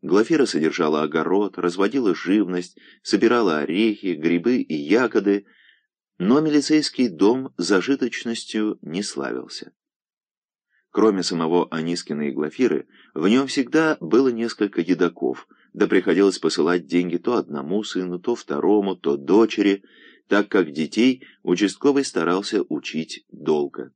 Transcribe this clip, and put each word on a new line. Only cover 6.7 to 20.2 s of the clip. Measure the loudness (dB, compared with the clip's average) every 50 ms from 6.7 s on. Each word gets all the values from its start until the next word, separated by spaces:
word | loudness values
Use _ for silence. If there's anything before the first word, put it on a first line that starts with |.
| 2 2 2 0 -2 -2 -2
дом | -2 0 2 2 2 2 2 -4 -8 _
зажиточностью | -6 -2 0 2 0 2 0 -2 -2 -2 -4 -6 -6 -6 -6 -6 -8 -8 -6 -4 -2 -2 -2 -4 -6
не | -10 -8 -8 -6
славился. | -6 -6 -8 -8 -6 -6 -6 -8 -10 -12 -14 -16 -16 -16 _ _ _ _ _ _ _ _ _ _ _ _ _ _ _ _ _ _ _ _ _ _ _ _
Кроме | _ 4 4 4 4 2 -2
самого | -2 -2 -2 0 2 2 2 2 0
Анискина | -4 -6 -4 -4 -6 -6 -6 -8 -6 -4 -4
и | -4
Глафиры, | -4 -4 -6 -6 -2 0 0 0 0 -2 -4 _ _ _ _ _ _
в | -2 0 2
нем | 2 2 0
всегда | 0 -2 -4 -4 0 0 0 2 2 -2 -2
было | -2 0 2 4 4
несколько | 2 0 -2 -6 -6 -2 -2 -4 -2 -2 -4
едоков, | 0 0 0 0 0 -2 -2 -2 -4 -4 -4 -4 -12 _ _ _ _ _
да | _ -2 0
приходилось | 2 2 0 2 2 2 4 4 4 2
посылать | 2 -2 -2 0 2 0 2 2 0 -2
деньги | 0 -2 0 0 0 -4
то | -4 -2 -2 -2
одному | -2 -2 -4 -8 -10 -6 -4 -4 -4 -4
сыну, | -4 -6 -6 -6 -4 -8 -6
то | -4 -4 -4
второму, | -4 -6 -8 -6 -2 2 2 2 2 2 0 -4
то | -4 -2 -2 -2
дочери, | -2 0 2 4 4 4 4 2 0 2 2 2 0 _ _ _ _ -20 -20 -20 _